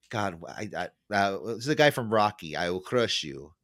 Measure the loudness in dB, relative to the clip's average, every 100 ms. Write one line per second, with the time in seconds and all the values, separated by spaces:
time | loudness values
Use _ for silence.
0 | _ -2 -2 -4 -12 -10 -8 -6 -8 _
1 | _ 2 2 0 -6 -8 -2 4 6 4
2 | 0 4 4 2 -8 -2 -2 -2 0 0
3 | 2 0 -4 -10 -14 _